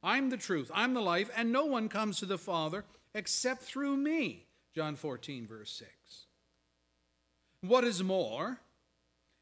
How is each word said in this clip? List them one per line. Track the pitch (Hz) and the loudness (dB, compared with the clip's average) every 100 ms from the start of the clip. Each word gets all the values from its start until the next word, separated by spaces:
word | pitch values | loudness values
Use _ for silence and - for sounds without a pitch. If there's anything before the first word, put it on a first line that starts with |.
I'm | 170 254 269 | 2 2 2
the | 247 | 0
truth. | - 170 131 | 0 -2 0
I'm | 185 240 | 0 2
the | 254 | 2
life, | 190 175 208 | 4 2 2
and | 220 233 | 0 2
no | 254 | 4
one | 302 247 220 | 4 2 0
comes | 202 214 180 | 0 -2 -2
to | 190 | -2
the | 190 | -4
Father | - 170 156 185 202 - _ | 0 0 0 -4 -8 -20 _
except | 214 - - 254 247 | -8 -2 0 0 -2
through | - 269 277 277 | -6 -4 0 0
me." | 285 320 214 101 - _ _ | 2 0 -2 -4 -18 _ _
John | 160 156 143 | -6 -4 -4
fourteen, | 151 123 131 135 110 | -6 -8 -10 -10 -12
verse | 110 104 | -14 -12
six. | - 110 - _ - - _ _ _ _ _ _ _ _ _ _ _ _ _ | -12 -14 -20 _ -20 -20 _ _ _ _ _ _ _ _ _ _ _ _ _
What | 180 254 | 4 6
is | 240 185 | 6 2
more, | 185 190 123 117 196 254 _ _ _ _ _ _ _ _ | 2 2 2 -2 -4 -6 _ _ _ _ _ _ _ _